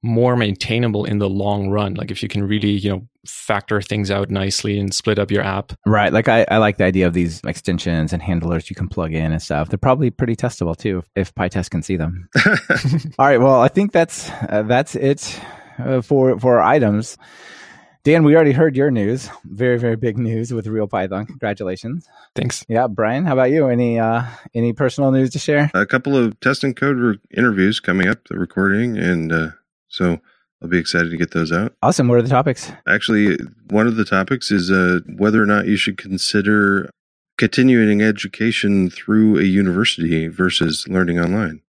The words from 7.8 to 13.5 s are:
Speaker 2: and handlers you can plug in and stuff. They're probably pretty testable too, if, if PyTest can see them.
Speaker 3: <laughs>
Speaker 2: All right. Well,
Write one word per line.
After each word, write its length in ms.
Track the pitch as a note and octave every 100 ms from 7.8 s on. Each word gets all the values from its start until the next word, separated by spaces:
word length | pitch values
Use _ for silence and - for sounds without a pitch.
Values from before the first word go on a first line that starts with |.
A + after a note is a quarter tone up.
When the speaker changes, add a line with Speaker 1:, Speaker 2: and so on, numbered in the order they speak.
| - E2 D#2+
Speaker 2:
and 80 | E2+
handlers 480 | G2 E2+ E2 E2 -
you 80 | -
can 100 | F2+
plug 260 | - D#2+
in 200 | D#2+ D#2+
and 80 | D#2+
stuff. 260 | - D2 D#2+
They're 100 | G2
probably 320 | C3+ C3 B2+
pretty 280 | - B2 A#2
testable 380 | A#2+ - E2+ E2
too, 240 | A2 F#2
if, 100 | - -
if 200 | F#2 -
PyTest 340 | F2+ G2 F2
can 140 | E2
see 140 | - F#2
them. 320 | D#2+ F2+ F2 -
Speaker 3:
<laughs> 80 | - G#3 - - C3+ D3+ D3+ -
Speaker 2:
All 80 | C3+
right. 120 | C3
Well, 200 | C3